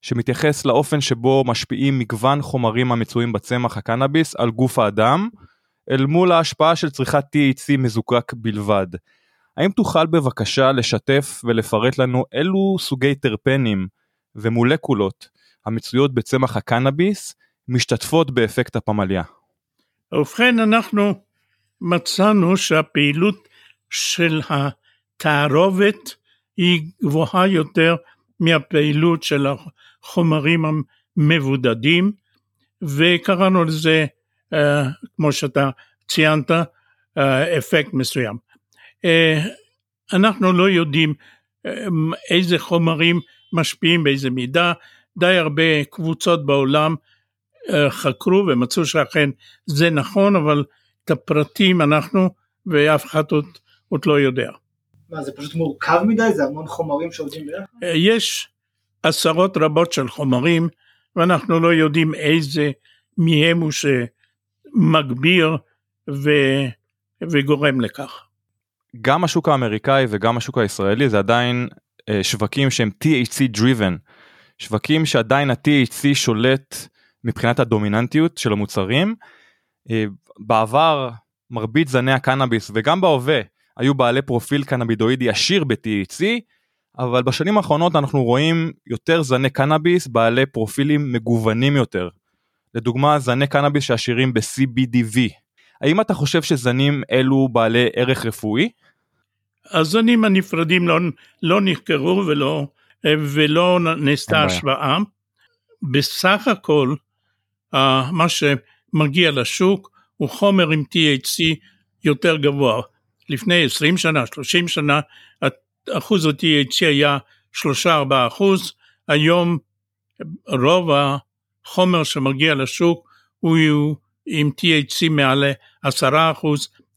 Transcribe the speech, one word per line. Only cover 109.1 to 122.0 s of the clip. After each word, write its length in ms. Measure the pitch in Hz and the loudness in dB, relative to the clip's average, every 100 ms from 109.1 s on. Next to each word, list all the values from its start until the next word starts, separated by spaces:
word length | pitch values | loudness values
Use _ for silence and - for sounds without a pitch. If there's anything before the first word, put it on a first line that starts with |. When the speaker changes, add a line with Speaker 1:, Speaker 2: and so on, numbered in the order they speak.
| 147 170 | 2 0
Speaker 2:
לשוק 600 | 139 117 - 185 202 - _ _ _ | 0 -4 0 0 0 -4 _ _ _
הוא 120 | 147 | -8
חומר 420 | - 202 196 165 | 0 2 2 2
עם 120 | 156 | 0
T 400 | 139 175 156 135 | -2 0 2 0
H 40 | - | -2
C 300 | - 165 156 _ _ _ _ | -2 -2 -2 _ _ _ _
יותר 320 | 151 143 175 160 | -2 0 0 2
גבוה. 460 | 143 143 135 110 - _ _ _ _ | 0 0 0 0 -6 _ _ _ _
לפני 360 | 139 - 175 | -6 0 2
עשרים 320 | 147 - 151 180 | 2 0 0 2
שנה, 300 | 165 156 117 | 0 -2 -4
שלושים 420 | - 131 180 175 | -8 -2 -2 -2
שנה, 320 | - 147 143 147 _ _ _ 139 - _ _ - | -2 0 0 -2 _ _ _ -6 -6 _ _ -8
אחוז 360 | - - 202 156 | -8 0 0 0
ה-T 140 | 147 165 147 139 | -2 0 0 0
H 40 | |
C 140 | - 170 | 0 0
היה 320 | 143 143 143 - _ _ | 2 2 0 -6 _ _
שלושה 420 | - 156 135 175 | -6 -4 -2 0
ארבעה 320 | 160 135 135 120 | 0 2 0 0
אחוז, 460 | - 196 190 - - _ _ - | 0 0 0 -2 -16 _ _ -2
היום 500 | 151 151 175 170 165 _ _ _ _ _ _ 156 170 - | 2 4 2 2 -2 _ _ _ _ _ _ -16 -16 -6
רוב 420 | 135 131 180 170 | 0 2 2 2
החומר 1120 | 143 143 139 _ _ _ _ - - 185 175 | 0 0 -2 _ _ _ _ -10 0 2 2